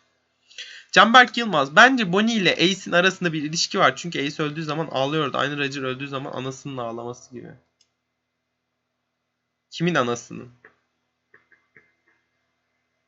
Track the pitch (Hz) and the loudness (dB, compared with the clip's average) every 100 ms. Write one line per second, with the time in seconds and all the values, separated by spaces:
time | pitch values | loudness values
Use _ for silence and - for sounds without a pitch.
0 | _ _ _ _ _ - - - - 185 | _ _ _ _ _ -18 -18 -20 2 4
1 | 214 254 247 - 226 160 139 165 247 262 | 8 8 6 2 0 0 2 6 6 4
2 | 196 185 226 220 170 - 170 190 - 170 | 2 2 2 2 0 2 0 0 0 2
3 | 185 185 175 156 147 165 - 196 143 127 | 2 0 -4 -4 -6 -4 -4 2 2 2
4 | 175 156 143 147 151 147 151 151 165 127 | -6 -6 -6 -4 -6 -6 -6 -6 -4 -2
5 | 135 156 139 127 131 147 139 139 131 127 | -2 -2 -2 -2 -4 -4 -6 -6 -8 -8
6 | 139 135 143 131 131 131 143 131 117 117 | -10 -10 -8 -10 -10 -10 -12 -8 -8 -10
7 | 120 123 - 123 - 127 _ _ _ _ | -12 -14 -18 -18 -18 -20 _ _ _ _
8 | _ _ _ _ _ _ _ _ _ _ | _ _ _ _ _ _ _ _ _ _
9 | _ _ _ _ _ _ _ - 170 156 | _ _ _ _ _ _ _ -4 -2 0
10 | 120 156 - 113 120 123 - _ _ _ | 0 -4 -8 -16 -16 _ -20 _ _ _
11 | _ _ _ _ _ _ _ _ _ _ | _ _ _ _ _ _ _ _ _ _
12 | _ _ _ _ _ _ _ _ _ _ | _ _ _ _ _ _ _ _ _ _